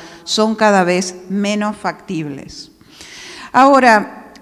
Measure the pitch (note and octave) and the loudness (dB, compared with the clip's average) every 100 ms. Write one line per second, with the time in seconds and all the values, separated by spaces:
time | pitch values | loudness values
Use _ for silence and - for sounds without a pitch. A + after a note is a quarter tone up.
0 | - - - - A3 G#3+ G#3+ G3 F3 F3+ | -18 -20 -6 -2 -2 0 2 2 2 0
1 | F#3 - - G3 G3+ G#3 G#3 G#3 F#3 G#3+ | -4 -10 -8 -4 -4 -4 -6 -6 -8 -10
2 | - E3 D3 C#3 - - - _ _ - | -10 -8 -8 -12 -16 -20 -20 _ _ -20
3 | - - - - - B3 C4+ C4+ B3 G#3+ | -20 -20 -20 -20 -2 2 4 6 6 4
4 | - - - - | 2 -12 -20 -18